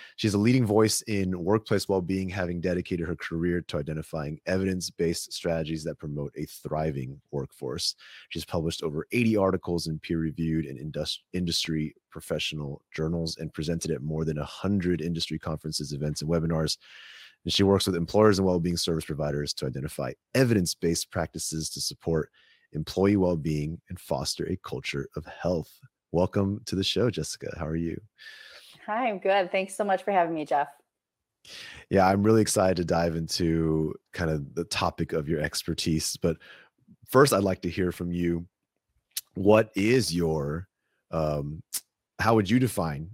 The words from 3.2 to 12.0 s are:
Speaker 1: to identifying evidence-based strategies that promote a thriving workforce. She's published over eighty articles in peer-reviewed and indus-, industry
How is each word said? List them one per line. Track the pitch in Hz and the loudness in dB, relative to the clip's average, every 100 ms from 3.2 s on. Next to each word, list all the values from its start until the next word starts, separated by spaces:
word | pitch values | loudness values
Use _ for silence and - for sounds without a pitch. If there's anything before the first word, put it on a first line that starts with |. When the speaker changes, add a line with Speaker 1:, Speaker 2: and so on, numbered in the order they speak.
| - 82 87 87 | -6 -2 0 -2
Speaker 1:
to | - 78 | -2 -6
identifying | 71 78 - 80 73 78 - | -4 -6 -6 -6 -6 -6 -2
evidence-based | 95 95 92 - - 85 82 - | 0 0 -2 -4 -2 -2 -2 -6
strategies | - 87 82 78 80 | -6 -2 -2 -2 -6
that | 78 73 | -6 -8
promote | 76 73 69 - | -8 -6 -6 -8
a | 78 | -10
thriving | - 76 76 78 69 64 69 _ | -10 -6 -2 -2 -2 -6 -12 _
workforce. | 71 67 - 65 78 - - - - - | -8 -8 -8 -8 -4 -6 -6 -14 -20 -12
She's | 82 | -10
published | - 90 80 - | -4 -2 -2 -2
over | 82 76 - | -4 -4 -2
eighty | 123 113 107 | 2 4 4
articles | 95 92 - 85 82 | 4 2 -2 -4 -2
in | 78 | -6
peer-reviewed | - 82 80 76 80 80 69 | -4 -2 -2 -2 -2 -2 -4
and | 64 | -8
indus-, | 76 76 76 - _ | -8 -6 -6 -8 _
industry | 90 87 - - 78 78 - | -4 -2 -2 -2 -2 -4 -8